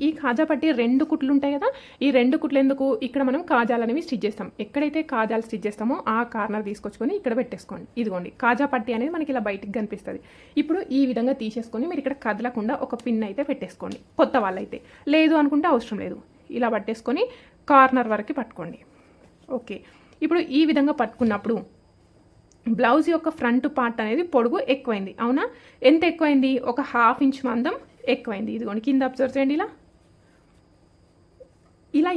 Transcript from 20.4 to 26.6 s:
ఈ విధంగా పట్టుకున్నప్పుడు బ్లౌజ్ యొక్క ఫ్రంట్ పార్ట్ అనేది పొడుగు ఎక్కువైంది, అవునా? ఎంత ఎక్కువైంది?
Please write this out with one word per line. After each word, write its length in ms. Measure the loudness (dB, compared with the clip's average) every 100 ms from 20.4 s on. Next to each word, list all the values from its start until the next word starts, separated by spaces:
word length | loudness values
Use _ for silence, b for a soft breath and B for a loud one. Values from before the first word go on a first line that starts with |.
| 2 2
ఈ 20 | 4
విధంగా 260 | 4 2 2
పట్టుకున్నప్పుడు 540 | -2 0 0 0 -2 -4 -6 _ _ _ _ _ _ _ _ _ -4 2
బ్లౌజ్ 300 | 4 4 4
యొక్క 160 | 0 -2 -2
ఫ్రంట్ 260 | 0 2 0 0
పార్ట్ 220 | -2 -2
అనేది 200 | -2 -2 0 2
పొడుగు 240 | 2 0 0
ఎక్కువైంది, 380 | -2 -2 -4 -4 -4
అవునా? 200 | 0 0 -2 B B B 4
ఎంత 140 | 6 4
ఎక్కువైంది? 400 | 2 4 4 4 0